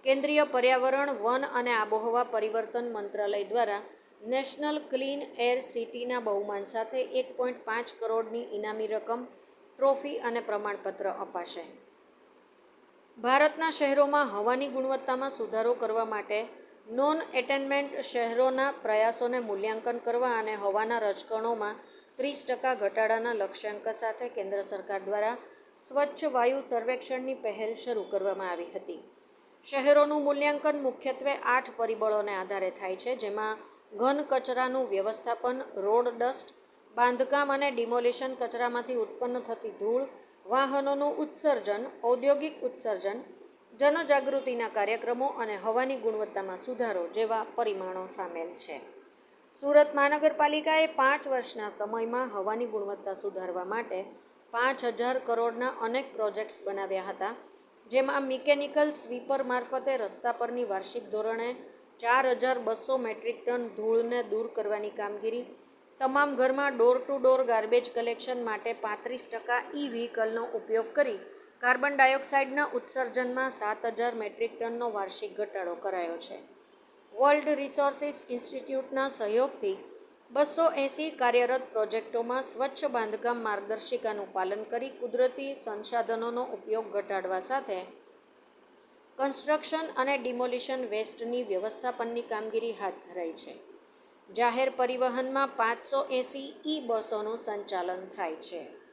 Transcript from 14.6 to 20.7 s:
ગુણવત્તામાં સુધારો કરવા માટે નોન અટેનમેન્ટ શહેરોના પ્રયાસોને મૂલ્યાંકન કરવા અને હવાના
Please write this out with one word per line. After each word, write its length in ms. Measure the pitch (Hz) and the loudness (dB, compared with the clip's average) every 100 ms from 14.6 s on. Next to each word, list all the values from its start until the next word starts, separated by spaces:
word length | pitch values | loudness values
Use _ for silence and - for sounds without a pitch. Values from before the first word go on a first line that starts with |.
| 277 254 | 0 -2
ગુણવત્તામાં 600 | 262 269 269 254 269 269 | -2 -2 0 -2 -2 -4
સુધારો 360 | 214 220 226 | -2 0 2
કરવા 320 | 240 220 220 220 | 2 0 0 0
માટે 260 | 214 - 208 233 - - - 214 233 | -4 -2 -4 -4 -12 -20 -20 -6 2
નોન 200 | 285 311 - 262 | 2 2 0 -2
અટેનમેન્ટ 580 | 247 277 277 277 285 - - | 0 -2 0 0 0 -2 -2
શહેરોના 580 | 240 233 233 262 262 269 - | 0 0 2 4 4 0 -2
પ્રયાસોને 560 | 226 214 226 226 240 247 | 0 4 4 2 0 0
મૂલ્યાંકન 600 | 226 196 214 220 233 233 233 | -2 -2 -2 -2 -2 -2 -2
કરવા 280 | 233 254 226 | 0 2 0
અને 160 | 214 | -2
હવાના 480 | 208 202 | 0 0